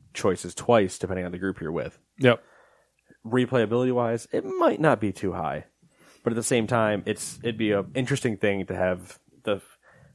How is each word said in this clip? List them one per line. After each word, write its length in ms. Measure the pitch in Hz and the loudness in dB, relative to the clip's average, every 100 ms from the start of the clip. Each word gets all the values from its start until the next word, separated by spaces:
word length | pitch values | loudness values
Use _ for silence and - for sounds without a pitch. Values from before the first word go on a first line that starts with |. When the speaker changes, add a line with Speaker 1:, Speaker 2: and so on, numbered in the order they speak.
| _ | _
Speaker 1:
choices 400 | - 104 90 87 | -2 0 0 -6
twice 440 | - - 117 95 - | -4 4 4 4 -2
depending 280 | 92 92 90 | -6 -4 -6
on 60 | |
the 60 | 90 | -4
group 220 | 95 - | -6 -4
you're 100 | 78 | -6
with. 280 | 82 - - _ - | -4 -6 -10 _ 2
Speaker 2:
Yep. 240 | 127 110 - - _ _ _ _ _ _ 113 | 4 4 -2 -20 _ _ _ _ _ _ -2
Speaker 1:
Replayability 680 | 127 123 127 107 120 127 | 0 2 2 2 2 2
wise, 340 | 123 117 117 - | 2 0 -2 -2
it 120 | - | -4
might 360 | 392 370 330 - | -2 2 2 4
not 200 | 156 113 | 4 4
be 120 | 107 | 0
too 200 | - 98 | -2 -4
high, 320 | 85 80 73 - _ _ _ - _ | -4 -4 -6 -10 _ _ _ -20 _
but 80 | 117 | -4
at 40 | 113 | -2
the 60 | |
same 240 | 113 123 110 | 0 0 2
time, 360 | 120 107 104 | 2 2 0
it's, 340 | 101 107 - - | -2 -6 -8 -6
it'd 160 | 117 110 | -6 0
be 140 | 107 | 2
an 180 | 101 - | 2 0
interesting 420 | 131 127 139 123 104 | -4 -2 -2 -2 0
thing 260 | 104 98 92 | 0 0 -4
to 80 | |
have 440 | 92 92 90 87 - _ _ | 0 0 0 -8 -20 _ _
the 120 | - 98 | -4 -4
f-, 220 | - _ _ - - | -6 _ _ -20 -20